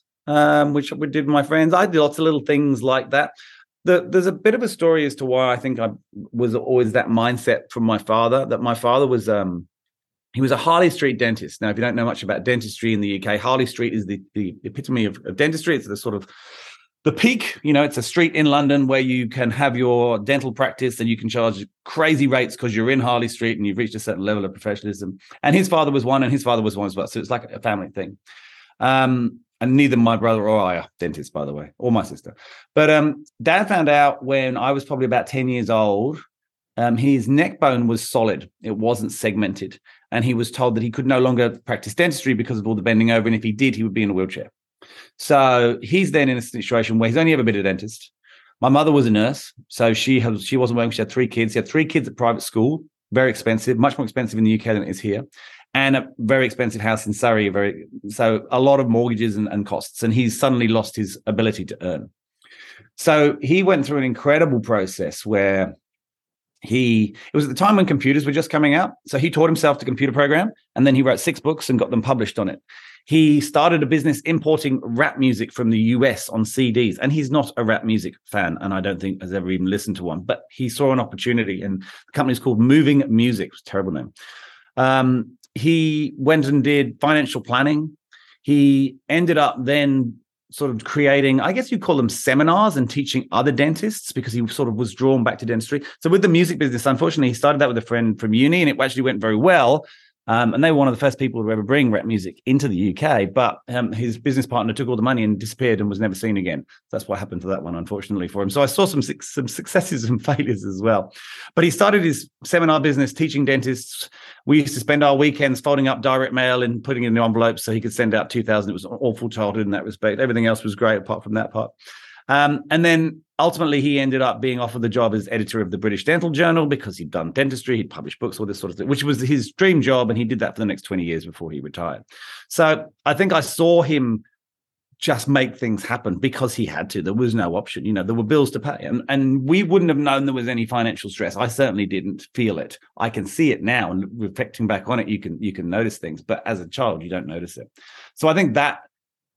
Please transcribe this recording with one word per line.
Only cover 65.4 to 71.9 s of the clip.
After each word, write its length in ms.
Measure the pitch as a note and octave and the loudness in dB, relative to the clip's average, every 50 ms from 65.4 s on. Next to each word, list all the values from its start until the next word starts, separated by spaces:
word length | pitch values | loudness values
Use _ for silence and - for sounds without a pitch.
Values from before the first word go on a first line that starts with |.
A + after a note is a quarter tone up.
| G2 G2 G2 G2 F#2+ F#2+ - - _ _ _ _ _ _ _ _ _ _ _ _ _ _ _ _ | 2 2 2 0 0 -2 -6 -12 _ _ _ _ _ _ _ _ _ _ _ _ _ _ _ _
he, 540 | - - A2+ B2+ B2+ A#2+ A#2 A2 G#2+ G#2 G#2 - - - | -6 -2 0 2 4 4 4 4 2 0 -2 -10 -12 -2
it 40 | - | -2
was 80 | D3+ D3 | 0 0
at 60 | C3+ | 0
the 40 | B2+ | 0
time 220 | - F#3 G#3 G#3+ | 0 2 4 4
when 100 | G3 F3+ | 4 4
computers 400 | - D3+ C3+ - C3+ C#3 D3+ C3+ | 2 2 2 2 2 2 2 0
were 60 | C#3+ | 0
just 180 | C#3 D#3+ D#3+ - | -2 -2 -2 0
coming 240 | - D3+ D3+ D3 C#3+ | 0 2 2 4 2
out. 180 | E3 F#3+ G#3 - - _ | 2 0 -2 -6 -12 _
So 120 | - - C3+ | -6 -2 -2
he 120 | C3+ E3+ | -2 0
taught 180 | - D3+ D#3+ E3 | 2 2 2 4
himself 300 | D#3+ D#3 D#3+ D3 C#3+ C#3+ | 2 2 2 2 2 0
to 60 | - | -2
computer 280 | C3 B2+ - C3+ C#3 | -6 -2 0 -2 0
program, 380 | A#2 C#3+ C#3+ C#3 D3+ E3 G3 A3+ - _ _ _ _ | 2 2 2 4 2 2 0 -2 -4 _ _ _ _
and 120 | - C3 | 4 4
then 100 | C#3 C3 | 6 6
he 60 | C3 | 6
wrote 180 | C3+ C3 A#2 - | 4 4 2 2
six 180 | - E3+ - - | 0 -4 -4 -2
books 320 | - D3 D#3 D#3 - - | -2 -2 -2 -2 -2 -2
and 80 | B2+ A2+ | 0 0
got 120 | - - | 0 0